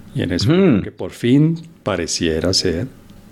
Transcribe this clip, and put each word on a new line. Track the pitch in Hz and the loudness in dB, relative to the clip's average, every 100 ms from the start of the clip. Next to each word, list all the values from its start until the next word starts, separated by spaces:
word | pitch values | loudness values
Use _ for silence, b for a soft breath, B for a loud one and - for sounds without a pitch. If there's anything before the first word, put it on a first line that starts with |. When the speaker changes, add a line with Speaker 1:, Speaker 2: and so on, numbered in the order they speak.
| - 143 | -10 -4
Speaker 1:
Y | |
en | 98 | -2
eso | 90 98 | 0 2
Speaker 2:
Mm. | 175 | 4
Speaker 1:
creo | 196 107 | 4 2
que | 85 | -2
por | - 92 | -10 -12
fin | - 117 139 156 165 - - | -4 2 4 4 0 -10 -10
pareciera | - 92 80 - 85 80 82 | -4 -4 -4 -2 -2 0 0
ser | 98 92 80 131 - - - - | 0 0 -2 -6 -10 -20 -20 -20